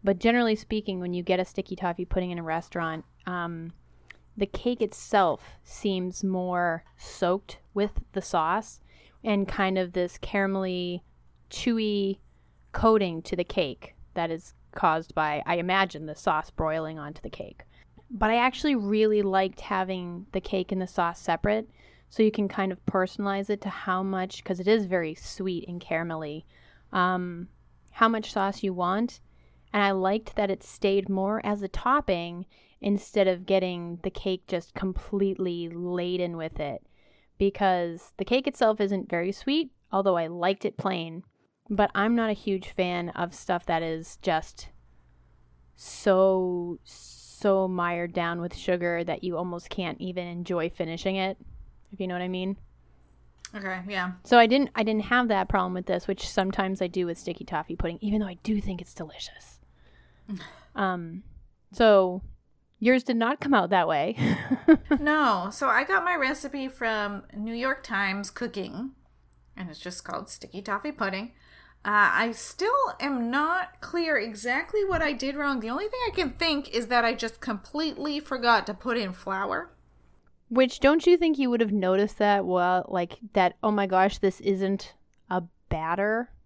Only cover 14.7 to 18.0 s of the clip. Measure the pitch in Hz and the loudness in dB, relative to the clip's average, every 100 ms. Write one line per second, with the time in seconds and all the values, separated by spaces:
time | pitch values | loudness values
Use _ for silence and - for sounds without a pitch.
14.7 | - 175 160 165 - 156 147 - 175 175 | 0 2 2 -2 -2 0 -2 -2 -2 2
15.7 | 190 190 156 156 147 - 156 - - 160 | 2 2 -2 -12 -4 0 0 -2 -4 -2
16.7 | 160 156 160 147 - - - - - - | -2 -4 -8 -12 -12 -14 -12 -14 -16 -20
17.7 | - _ - | -20 _ -20